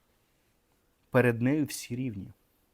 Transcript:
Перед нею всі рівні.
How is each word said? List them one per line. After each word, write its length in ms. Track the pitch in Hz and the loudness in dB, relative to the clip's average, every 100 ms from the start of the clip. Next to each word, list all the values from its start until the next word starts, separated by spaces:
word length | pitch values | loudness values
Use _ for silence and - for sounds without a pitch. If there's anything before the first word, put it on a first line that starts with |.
| _ _ _ _ _ _ _ _ _ _ _ | _ _ _ _ _ _ _ _ _ _ _
Перед 320 | 127 120 117 | 4 4 4
нею 240 | 123 151 143 | 2 2 0
всі 300 | - - 123 | -4 -8 -6
рівні. 380 | 131 98 107 - _ _ _ | -6 -8 -12 -16 _ _ _